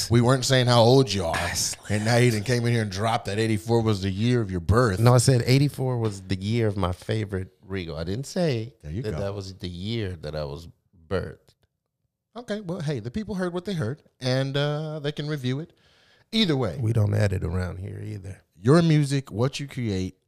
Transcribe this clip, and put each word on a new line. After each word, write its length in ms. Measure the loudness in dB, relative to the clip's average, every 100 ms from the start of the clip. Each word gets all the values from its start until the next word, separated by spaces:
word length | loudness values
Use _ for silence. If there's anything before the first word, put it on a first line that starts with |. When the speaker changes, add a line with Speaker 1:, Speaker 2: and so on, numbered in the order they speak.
| 2
Speaker 1:
we 100 | 4
weren't 240 | 4 2
saying 220 | 4 2 6
how 160 | 6
old 300 | 8 8 6
you 120 | 0
are. 100 | -2 -2
Speaker 2:
I 160 | -2
slipped. 380 | -2 -4 -6 -4
Speaker 1:
And 120 | -2
now 120 | 2 4
you 160 | 4
done 100 | 2
came 240 | 0 0 0
in 60 |
here 100 | 0
and 80 | -2
dropped 360 | -2 -2 -2 -2
that 120 | -2
eighty-four 440 | 0 0 2 2
was 200 | 2 0
the 80 | 0
year 300 | 0 0 0
of 100 | 0
your 80 | -2
birth. 380 | 2 4 4 4
Speaker 2:
No, 160 | 6
I 40 | 6
said 260 | 6 4 4
eighty-four 500 | 4 2 0 -4 -2
was 240 | -4 -6
the 120 | -6 -4
year 300 | -2 0 0
of 100 | 0
my 140 | -2
favorite 600 | -2 -4 -4 -4 -6 -8 _
Regal. 320 | -10 -8 -6 -6
I 60 |
didn't 240 | -6 -6 -6
say 480 | -4 -2 -2 -6 -12
Speaker 1:
There 80 | -10
you 120 | -8
Speaker 2:
that 100 | -6
Speaker 1:
go. 80 | -4
Speaker 2:
that 120 | -6
was 220 | -6 -10
the 140 | -10 -10
year 480 | -8 -6 -4 -4 -6
that 120 | -8
I 80 | -8
was 220 | -8 -10 -14 -20 _ _ -8
birthed. 320 | -6 -6 -12 _ _ _ _ _ _ _ _ _
Speaker 1:
Okay, 280 | -16 -8 -8
well, 180 | -6 -6
hey, 180 | -4 -6
the 120 | -6
people 240 | -8 -6
heard 180 | -4 -4
what 140 | -4 -6
they 80 |
heard, 280 | -4 -4 -6 _ _
and, 380 | -2 0 0 -2
uh, 420 | -2 -2 -6 -6
they 120 | -6
can 160 | -6 -6
review 320 | -4 -4 -4
it. 140 | -6 _ _ _ _ _ _
Either 240 | 0 2 2
way. 220 | 0 -2
Speaker 2:
We 140 | 0
don't 180 | 2 2
edit 320 | 2 2 0
around 320 | -2 -4 -4 -6
here 220 | -10 -12
either. 380 | -12 -12 -14 -16 _ _
Speaker 1:
Your 220 | 4 6
music, 500 | 6 4 4 0 -4
what 300 | -2 -2 -2
you 80 | -8
create, 480 | -6 -4 -2 -4 -8